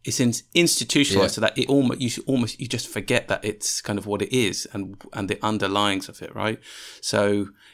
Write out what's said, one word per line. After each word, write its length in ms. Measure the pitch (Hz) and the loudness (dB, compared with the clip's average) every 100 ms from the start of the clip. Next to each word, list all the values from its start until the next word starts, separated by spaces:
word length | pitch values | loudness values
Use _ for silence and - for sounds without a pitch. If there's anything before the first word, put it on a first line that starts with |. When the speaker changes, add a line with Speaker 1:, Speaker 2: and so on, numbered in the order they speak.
Speaker 1:
It's 160 | - 117 | -6 0
in-, 140 | 123 113 - 175 | 2 0 0 2
institutionalized 800 | 170 - 117 147 139 196 190 | 4 2 2 2 4 4 2
Speaker 2:
Yeah. 20 | - | 2
Speaker 1:
so 60 | |
that 160 | 107 - | 0 0
it 80 | - | 2
almost, 320 | 139 127 - | 2 2 0
you 80 | 123 - - | -2 -4 0
almost, 340 | 131 117 - | 0 0 -4
you 80 | 120 | -6
just 200 | 120 - | -6 -6
forget 400 | - 101 120 - | -6 0 0 0
that 180 | 101 107 | -2 -2
it's 360 | 101 - - | -4 -4 -4
kind 180 | - 104 | -2 -4
of 80 | 98 | -2
what 160 | 101 | -2
it 100 | 101 127 | 0 2
is 320 | 107 92 - | 2 0 -6
and, 260 | 107 95 98 - | -8 -10 -12 -12
and 160 | 113 98 | -6 -4
the 60 | 101 | -2
underlyings 760 | 107 107 98 104 104 98 - | 0 0 2 2 2 0 -4
of 140 | - | -12
it, 120 | - - | -14 -6
right? 240 | 104 113 - - - - | -4 -4 -10 -18 -18 -10
So 480 | - 107 104 101 101 - - | -2 2 4 2 0 -8 -16